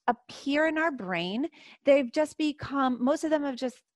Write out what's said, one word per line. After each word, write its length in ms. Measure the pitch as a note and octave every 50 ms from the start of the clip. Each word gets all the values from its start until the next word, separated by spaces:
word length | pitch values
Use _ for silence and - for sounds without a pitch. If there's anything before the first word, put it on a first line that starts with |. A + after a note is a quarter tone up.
| _
appear 600 | - A#3+ - _ _ - - - C#4 C#4 D4 D#4
in 120 | D#4+ D#4 D#4
our 140 | D#4 E4+ C#4+
brain. 560 | B3 G3+ F3+ F#3 E3+ E3+ F3+ G3 A#3 C#4+ E4 - - - - - _ _
They've 280 | - C#4 C#4+ C#4 A#3+ -
just 260 | D#4 D#4 D4+ - _
become, 640 | D#4 D4+ C#4+ - - - C4+ C#4 C4+ C4 B3+ A#3+ A#3+
most 220 | B3+ D4 D#4 -
of 60 | D#4+
them 120 | D#4 D4+ C#4+
have 140 | C#4+ C4
just 260 | A#3 C4+ B3+ - - _ _ _